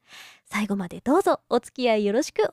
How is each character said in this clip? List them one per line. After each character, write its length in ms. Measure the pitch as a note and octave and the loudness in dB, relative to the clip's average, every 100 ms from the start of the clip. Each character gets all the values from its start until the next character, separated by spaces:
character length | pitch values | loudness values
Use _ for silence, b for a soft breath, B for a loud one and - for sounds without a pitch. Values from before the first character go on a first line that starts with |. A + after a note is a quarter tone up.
| B B B B _ | B B B B _
最 200 | G#3 G#3 | -4 -4
後 80 | |
ま 140 | G3 F3 | -4 -6
で 140 | - | -6
ど 140 | - D#4+ | 0 2
う 40 | |
ぞ 180 | G4 D4 - | 2 0 0
お 100 | A#3 | -2
付 220 | - - | -2 -4
き 80 | B3 | 0
合 60 | A3 | 2
い 80 | G3+ | 2
よ 80 | |
ろ 80 | A3 | 0
し 100 | D#4 | -2
く 160 | - G#4+ | -2 0